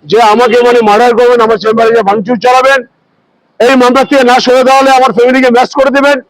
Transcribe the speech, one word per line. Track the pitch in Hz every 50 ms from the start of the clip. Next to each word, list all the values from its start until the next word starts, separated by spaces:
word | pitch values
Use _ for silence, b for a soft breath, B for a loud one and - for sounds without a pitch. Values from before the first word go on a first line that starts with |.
| 151 147
যে | 185 220 240 214 208
আমাকে | 233 247 233 214 240 240
মানে | 240 240 240 226 208
মার্ডার | 202 214 240 247 240 208
করবেন, | 247 240 247 240 226
আমার | 220 226 196 175
চেম্বারে | 220 220 226 226 226 233
গিয়ে | 233 208 196
ভাঙচুর | 202 220 190 208 247 202 202
চালাবেন, | 247 254 262 254 269 277 269 240 _ _ _ _ _ _ _ _ _ _ _ _ _ _ _
এই | 220 247 269 254
মামলা | 247 247 254 269 262 -
থেকে | 285 269 254 240
না | 247 254 -
সরে | 254 247 262 262
দাঁড়ালে | 254 262 262 262 269 269
আমার | 254 262 254 220
ফ্যামিলিকে | 240 240 247 254 262 254 254 233
ম্যাচ | 240 254 233 - 277
করে | 269 - 247
দেবেন | 277 269 285 285 262 269